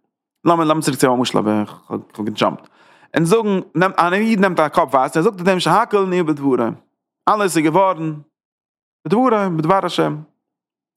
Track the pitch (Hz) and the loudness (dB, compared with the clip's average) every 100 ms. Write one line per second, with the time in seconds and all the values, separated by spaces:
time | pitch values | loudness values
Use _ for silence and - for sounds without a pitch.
0 | _ _ _ _ 156 170 156 156 147 127 | _ _ _ _ 0 2 2 0 -2 0
1 | 135 123 123 104 104 107 104 - - 104 | 2 2 0 -2 0 -2 -4 -10 -12 -12
2 | - - 107 104 104 - - _ _ _ | -12 -10 -10 -4 -4 -4 -14 _ _ _
3 | _ - 165 226 214 190 - 160 185 190 | _ -2 2 2 2 -2 -2 -2 0 2
4 | 170 190 226 226 196 165 151 180 147 135 | 0 0 0 2 2 2 0 0 2 2
5 | 135 165 185 196 180 185 160 185 233 208 | 0 0 0 0 0 0 2 2 2 0
6 | 190 180 160 147 139 123 113 - _ _ | 0 0 -2 -2 -2 0 -2 -6 _ _
7 | _ _ - 208 196 160 156 165 190 165 | _ _ -2 0 0 0 2 2 2 0
8 | 160 151 - _ _ _ _ _ _ _ | -6 -10 -14 _ _ _ _ _ _ _
9 | 160 202 254 220 196 160 156 190 180 - | -2 0 2 2 0 -2 0 0 0 -2
10 | 156 151 156 _ _ _ _ _ _ | -4 -4 -14 _ _ _ _ _ _